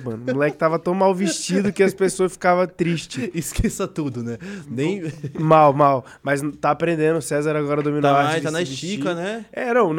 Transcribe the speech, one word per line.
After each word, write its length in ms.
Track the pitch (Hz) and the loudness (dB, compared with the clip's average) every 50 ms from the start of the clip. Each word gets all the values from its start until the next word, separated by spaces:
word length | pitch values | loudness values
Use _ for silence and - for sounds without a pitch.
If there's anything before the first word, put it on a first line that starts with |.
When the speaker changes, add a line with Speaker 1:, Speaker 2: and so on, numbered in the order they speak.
| 127 | -2
Speaker 1:
mano. 180 | 123 110 113 123 | -6 -8 -6 -4
O 80 | 127 127 | -2 0
moleque 220 | 139 147 151 - | 2 0 0 2
tava 220 | - 170 160 160 165 | 2 0 0 0 0
tão 160 | 165 180 180 | -2 -2 0
mal 180 | 190 190 196 | 2 4 2
vestido 600 | 190 180 202 165 156 - - - 180 202 196 208 | 2 2 0 -2 -2 -2 -4 -2 0 0 0 0
que 100 | - - | 2 2
as 100 | 196 190 | 2 2
pessoas 380 | 185 - 190 180 - - 185 180 | 2 0 0 0 0 0 -2 -2
ficavam 340 | - - - 180 175 180 185 | -2 -2 0 2 2 2 2
tristes. 640 | 175 - - 175 170 170 147 - - - - 240 180 | 0 -2 -2 -2 -2 -2 -4 -6 -8 -8 -6 -6 -6
Speaker 2:
<laughs> 40 | - | -6
Esqueça 540 | 170 - - - - - 208 - - 190 - | -6 -8 -6 -2 -2 -2 -2 -2 -4 -6 -6
tudo, 340 | - 170 151 139 113 120 | -4 -6 -6 -6 -6 -6
né? 160 | 117 117 117 110 165 196 202 190 147 143 | -8 -8 -8 -10 -12 -12 -12 -12 -12 -8
Nem 320 | 143 123 143 170 202 196 160 156 - - 147 135 - | -6 -4 -2 -2 -2 -4 -6 -8 -10 -10 -12 -10 -6
Speaker 1:
Mal, 360 | - 156 156 160 156 151 143 | 0 4 6 8 8 8 6
mal. 320 | 135 147 147 139 139 127 - - - - | 6 6 4 4 4 2 -2 -6 -14 -8
Mas 180 | - 139 143 139 147 147 143 - | -4 -2 -2 -2 -2 -4 -4 -2
tá 100 | - 147 | 0 0
aprendendo. 460 | 151 151 165 170 170 156 156 156 165 | 0 2 0 0 0 2 2 2 0
O 40 | 160 | 0
César 360 | 139 - 151 147 147 156 151 | -2 -2 -2 -2 0 0 -2
agora 260 | 151 147 143 147 147 | -2 -2 -2 -2 -2
domina 200 | 143 147 147 147 | -2 -2 0 2
Speaker 2:
Tá 80 | 143 139 | 4 4
Speaker 1:
a 20 | |
Speaker 2:
mais, 140 | 139 143 143 151 160 | 4 4 4 2 0
Speaker 1:
arte 80 | 165 143 | -2 -2
Speaker 2:
tá 40 | 156 | -2
Speaker 1:
de 20 | |
Speaker 2:
na 60 | 156 170 | -2 -4
Speaker 1:
se 40 | 180 | -4
vestir. 200 | 135 135 131 151 175 | -4 -6 -8 -8 -6
Speaker 2:
estica, 240 | 208 165 - 190 170 | -6 -4 -4 -4 -4
né? 280 | 170 175 202 220 233 208 - | -4 -6 -6 -8 -10 -12 -12
Speaker 1:
É, 220 | - - 254 247 233 | -8 -6 -2 0 2
não. 180 | 247 214 165 | 2 2 2
No-, 40 | 156 | 2